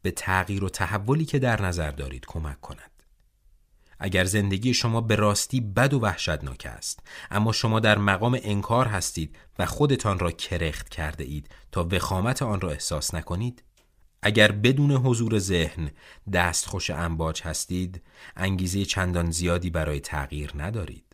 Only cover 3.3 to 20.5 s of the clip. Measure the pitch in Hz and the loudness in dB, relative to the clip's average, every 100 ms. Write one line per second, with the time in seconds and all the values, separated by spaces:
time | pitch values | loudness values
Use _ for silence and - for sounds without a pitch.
3.3 | _ _ _ _ _ _ - 95 92 92 | _ _ _ _ _ _ -8 0 2 4
4.3 | 107 101 98 123 120 120 113 113 104 104 | 2 2 2 2 2 2 0 2 4 4
5.3 | 101 - 131 107 101 135 139 110 90 - | 2 0 -2 0 2 4 4 0 -2 -2
6.3 | 78 69 62 - 57 - - - - - | -4 -6 -10 -12 -10 -10 -10 -14 -18 -4
7.3 | 104 110 110 113 110 110 104 101 95 117 | 0 2 2 2 4 4 4 4 2 2
8.3 | 123 104 101 - 117 123 101 - - 80 | 0 0 -2 2 2 2 0 -4 -4 -8
9.3 | - - - 85 - 143 131 107 95 87 | -10 -18 -4 -4 2 2 4 0 0 -2
10.3 | - - 87 80 - - - 73 76 65 | -2 -6 -2 -2 -4 -10 -6 -6 -6 -8
11.3 | 73 - - - - 85 92 - 92 110 | -8 -10 -20 -6 -4 0 0 0 0 0
12.3 | 131 123 98 90 73 - 78 - 82 - | 0 -2 -2 -2 -4 -4 -4 -4 -6 -4
13.3 | 87 120 - _ _ _ _ _ _ 104 | -4 -4 -8 _ _ _ _ _ _ 0
14.3 | 107 107 104 117 135 143 135 131 117 113 | 6 6 8 4 6 4 4 4 2 2
15.3 | 110 92 90 78 - 76 - - - - | 2 2 0 0 -2 -8 -8 -20 -18 -2
16.3 | 92 87 - - 95 - 80 85 80 80 | 2 2 0 -4 -6 -4 -4 -4 -2 -2
17.3 | 78 82 78 - 92 90 90 - - - | -4 -6 -8 -4 -4 -4 -8 -18 -20 -20
18.3 | - 95 95 92 98 98 - 90 87 85 | -4 0 0 0 0 0 0 0 2 0
19.3 | 82 87 85 87 80 76 73 - 76 69 | 0 0 0 0 -2 -2 -4 -4 -6 -6
20.3 | 76 73 | -8 -8